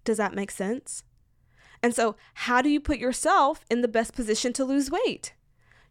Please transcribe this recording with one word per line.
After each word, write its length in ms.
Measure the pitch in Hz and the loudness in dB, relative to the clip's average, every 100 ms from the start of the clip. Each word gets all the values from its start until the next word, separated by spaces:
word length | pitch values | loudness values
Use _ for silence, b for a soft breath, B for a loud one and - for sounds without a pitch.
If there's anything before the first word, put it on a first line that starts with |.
Does 140 | - 214 | -2 0
that 180 | 196 196 | 0 -2
make 160 | 196 | -8
sense? 520 | - 190 254 - - - _ _ _ b b b b | -6 -4 -4 -8 -16 -16 _ _ _ b b b b
And 140 | 240 240 | 0 2
so 220 | 233 - b | 0 -2 b
how 280 | - - 247 | -10 0 2
do 80 | 285 | 4
you 120 | 294 | 2
put 180 | 294 269 | 0 -2
yourself 640 | 247 - 311 370 277 - - | 0 0 2 4 4 0 -2
in 100 | 240 | 0
the 60 | 240 | 2
best 260 | 220 226 | 0 -2
position 380 | - 214 220 247 | -4 -2 0 -2
to 120 | 240 262 | -2 0
lose 260 | 277 269 | 0 0
weight? 420 | 349 453 - - _ _ b b b b | 0 -2 -4 -12 _ _ b b b b